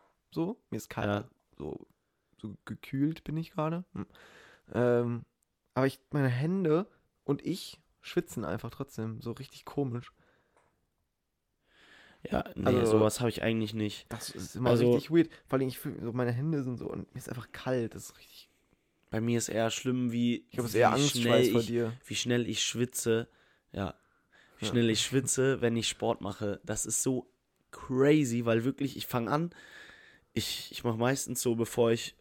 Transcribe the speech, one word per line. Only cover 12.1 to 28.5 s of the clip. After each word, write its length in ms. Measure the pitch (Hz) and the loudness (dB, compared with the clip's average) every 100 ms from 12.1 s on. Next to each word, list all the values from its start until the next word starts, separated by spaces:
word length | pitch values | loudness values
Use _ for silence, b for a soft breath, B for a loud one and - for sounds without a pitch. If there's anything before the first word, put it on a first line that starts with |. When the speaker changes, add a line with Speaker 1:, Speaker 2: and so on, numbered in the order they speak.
| b - | b -4
Speaker 2:
Ja, 160 | - - - | -2 -2 -2
nee, 100 | - | 2
Speaker 1:
Also, 180 | 123 117 | 4 4
Speaker 2:
sowas 340 | 110 107 - | 6 4 2
hab 80 | 120 | -2
ich 160 | - | 0
eigentlich 300 | 113 113 107 | 0 0 -2
nicht. 320 | 110 104 - - | -2 -4 -6 -12
Speaker 1:
das 220 | 113 - | -12 -12
ist 260 | - - - | -10 -10 -2
immer 140 | 123 | 2
Speaker 2:
Also 240 | 120 120 | 4 6
Speaker 1:
richtig 180 | 120 - | 4 4
weird. 180 | 165 - B B | 4 4 B B
Vor 100 | 135 | -2
allem, 80 | 131 | -2
ich 120 | - | -4
fühl, 200 | 147 - | -8 -8
so 120 | 117 | -6
meine 180 | 120 120 | -2 -2
Hände 320 | 117 151 151 | 0 -2 -2
sind 140 | 127 120 | -2 -6
so 100 | - | -6
und 240 | - - | -8 -10
mir 40 | - | -12
ist 80 | - | -10
einfach 240 | 123 110 | -10 -12
kalt, 440 | - - 127 113 - | -10 -4 -2 -2 -6
das 160 | - | -16
ist 60 | - | -18
richtig 300 | - - - _ _ _ _ _ _ | -20 -20 -20 _ _ _ _ _ _
Speaker 2:
Bei 100 | 110 | -2
mir 180 | 113 120 | 0 0
ist 120 | 110 | 0
eher 200 | 107 113 | 0 0
schlimm, 400 | - 131 127 123 | 0 -2 0 0
wie, 340 | 117 120 120 - | 2 2 0 -4
Speaker 1:
Ich 20 | |
glaub, 140 | - 117 | -4 0
es 60 | |
ist 40 | 104 | 4
Speaker 2:
wie 40 | |
Speaker 1:
eher 140 | 120 | 6
Angstschweiß 280 | 131 143 127 117 123 123 | 6 2 2 4 6 6
Speaker 2:
schnell 60 | |
Speaker 1:
bei 60 | 117 | 4
Speaker 2:
ich, 60 | 110 | 2
Speaker 1:
dir. 260 | 120 117 120 - | 0 -2 -4 -8
Speaker 2:
wie 100 | - | -4
schnell 320 | 120 123 110 | 0 0 0
ich 160 | 110 | -2
schwitze. 640 | - 113 120 - 117 113 117 b b b b | -2 0 -2 -2 0 0 0 b b b b
Ja. 240 | - 95 - b b b b b b | -6 -6 -8 b b b b b b
Wie 60 | 107 | -2
Speaker 1:
Ja. 60 | |
Speaker 2:
schnell 180 | 123 117 | 2 4
ich 100 | 110 | 2
schwitze, 560 | - 131 127 - 131 131 | 2 0 0 2 2 2
wenn 140 | 117 117 | 2 0
ich 120 | 110 | -2
Sport 340 | - 113 113 | -2 -2 -2
mache. 380 | 95 107 104 98 | -4 -4 -4 -4
Das 220 | - 107 110 | -6 -6 -2
ist 160 | - | -2
so 240 | 139 131 - _ _ _ _ | 0 -2 -4 _ _ _ _
crazy, 720 | - - 127 139 156 135 117 | -16 -4 2 6 6 4 2
weil 180 | 117 | 4